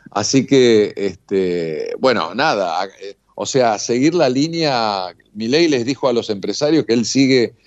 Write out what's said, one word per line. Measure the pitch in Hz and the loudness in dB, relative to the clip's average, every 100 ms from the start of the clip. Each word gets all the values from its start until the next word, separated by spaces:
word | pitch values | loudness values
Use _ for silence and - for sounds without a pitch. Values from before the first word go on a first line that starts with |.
| - | -10
Así | - 107 135 113 | -6 -2 -2 2
que, | 135 123 107 104 - | 4 6 6 2 -2
este, | 98 90 _ 98 92 87 82 76 - 50 | -6 -6 _ -2 0 -2 -4 -6 -8 -2
bueno, | 131 110 87 104 | 0 0 -2 -2
nada, | 156 117 90 82 98 - | -2 0 -2 -4 -6 -10
eh, | 98 - _ - | -18 -18 _ -10
o | 104 | -4
sea, | 135 120 104 | 0 2 0
seguir | - 120 147 | -2 0 2
la | 175 143 | 2 0
línea, | 127 156 165 156 123 110 98 90 85 _ | 0 -2 -2 -2 0 -2 -2 -6 -12 _
Milei | 104 113 147 170 | -8 -2 0 2
les | 139 117 | 0 -2
dijo | 135 135 | -2 0
a | |
los | 120 101 | 0 -2
empresarios | 101 98 98 147 156 - | -6 -6 -4 0 2 2
que | |
él | 120 | 0
sigue | 110 135 135 131 110 - | 0 2 2 2 0 -4